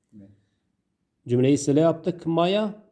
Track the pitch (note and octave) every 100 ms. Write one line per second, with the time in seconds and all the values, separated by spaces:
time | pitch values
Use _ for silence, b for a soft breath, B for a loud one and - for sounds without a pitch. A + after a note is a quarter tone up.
0 | _ G#2+ G2 _ _ _ _ _ _ _
1 | _ _ B2+ B2 C3 C#3+ - C#3+ E3 D#3+
2 | F3+ E3+ E3 E3 F3 G3+ G#3+ - _